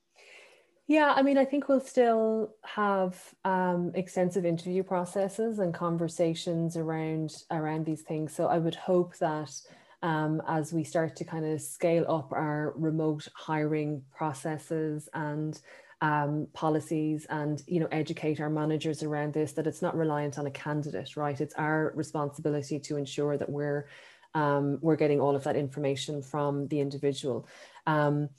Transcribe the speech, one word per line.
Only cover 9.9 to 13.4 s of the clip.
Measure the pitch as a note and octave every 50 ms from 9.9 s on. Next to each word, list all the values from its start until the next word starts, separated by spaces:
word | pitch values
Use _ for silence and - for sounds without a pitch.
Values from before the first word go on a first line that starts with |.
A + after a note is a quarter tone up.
| - _
um, | - E3+ D#3+ D#3 D#3 D#3 D#3 D#3+ - -
as | D#3+ D#3+ D3+ D3+
we | E3 E3 D3+
start | - - F3 D#3+ D#3 - -
to | E3+
kind | - - D#3+ D#3
of | D#3 D#3 D3+
scale | - - - - - F3 E3+ E3+ D#3+ -
up | D#3+ D#3+ C3+ -
our | - - D#3 D3+ D3+ D3+ D3+ D3+ - C3
remote | D#3+ D#3+ D#3 D#3+ D#3 D#3 D#3 D3+ - - -
hiring | -